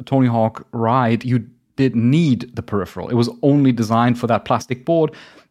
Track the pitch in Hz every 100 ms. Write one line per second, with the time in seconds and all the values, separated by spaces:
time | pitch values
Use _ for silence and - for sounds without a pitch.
0 | 131 135 127 117 110 - - 120 113 127
1 | 120 117 127 123 107 - _ - 135 120
2 | 120 151 165 117 - - - 104 92 -
3 | - 120 117 - 143 143 135 120 107 113
4 | 120 123 117 107 - 117 - 127 - 165
5 | 156 - - - _